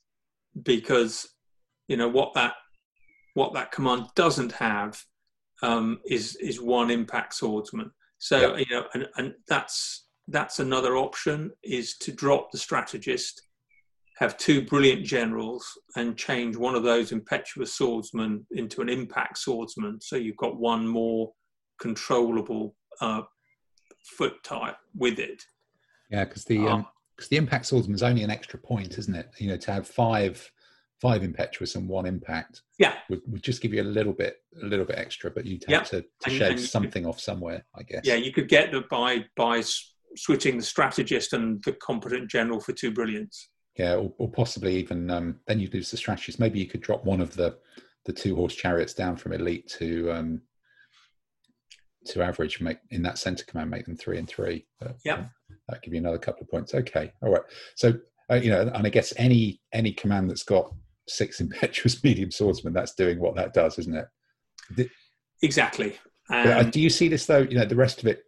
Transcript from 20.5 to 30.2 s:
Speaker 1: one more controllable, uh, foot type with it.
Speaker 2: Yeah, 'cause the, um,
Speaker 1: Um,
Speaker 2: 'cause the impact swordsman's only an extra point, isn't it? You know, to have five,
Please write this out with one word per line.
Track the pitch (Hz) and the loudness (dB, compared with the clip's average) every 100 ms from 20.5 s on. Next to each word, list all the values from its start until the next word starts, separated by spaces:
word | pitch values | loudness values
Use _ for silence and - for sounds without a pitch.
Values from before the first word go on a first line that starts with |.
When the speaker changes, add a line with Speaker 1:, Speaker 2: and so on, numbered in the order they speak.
| 117 | 0
Speaker 1:
one | 117 113 113 | 0 2 0
more | 117 113 113 113 - _ _ _ - | 0 0 0 -4 -8 _ _ _ -10
controllable, | 120 110 - 127 117 113 110 113 110 - _ - | -8 -6 0 2 2 2 -2 -4 -6 -10 _ -6
uh, | 113 110 - _ _ _ _ _ _ _ - - | -4 -4 -6 _ _ _ _ _ _ _ -14 -2
foot | 160 - | -2 -2
type | - 117 117 - _ 165 | -10 -6 -6 -8 _ -2
with | 123 117 | 0 0
it. | - - - _ _ _ _ _ - | -6 -10 -20 _ _ _ _ _ -6
Speaker 2:
Yeah, | 104 98 | -2 -2
'cause | - - | -4 0
the, | 110 | 2
um, | 107 | 4
Speaker 1:
Um, | 104 - _ _ - | 2 -2 _ _ -20
Speaker 2:
'cause | - | 0
the | 147 | 2
impact | 147 135 - | 2 0 2
swordsman's | 127 92 101 | 2 2 2
only | 123 120 | 2 2
an | 107 | 2
extra | 107 - - | -4 -8 -14
point, | - 113 92 87 | -4 -4 -4 -6
isn't | - | -6
it? | 90 - - | -6 -8 -8
You | 98 | -4
know, | 90 | -4
to | - | -4
have | 98 - | -4 -2
five, | - 113 107 | 0 2 4